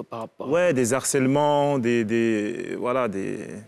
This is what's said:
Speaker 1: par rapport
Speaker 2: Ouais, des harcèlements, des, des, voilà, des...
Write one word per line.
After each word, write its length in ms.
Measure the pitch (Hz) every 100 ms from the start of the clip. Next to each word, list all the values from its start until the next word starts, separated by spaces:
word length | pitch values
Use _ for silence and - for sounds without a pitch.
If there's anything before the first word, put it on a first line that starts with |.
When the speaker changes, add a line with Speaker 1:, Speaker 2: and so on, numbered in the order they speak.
| -
Speaker 1:
par 120 | 117
rapport 280 | 113 - 123
Speaker 2:
Ouais, 220 | 165 180
des 180 | 131 117
harcèlements, 840 | 131 - 143 131 143 147 147 143 139
des, 260 | 117 117
des, 720 | 107 117 117 107 104 - 87 90
voilà, 320 | 120 127 120
des... 380 | 95 101 98 - 95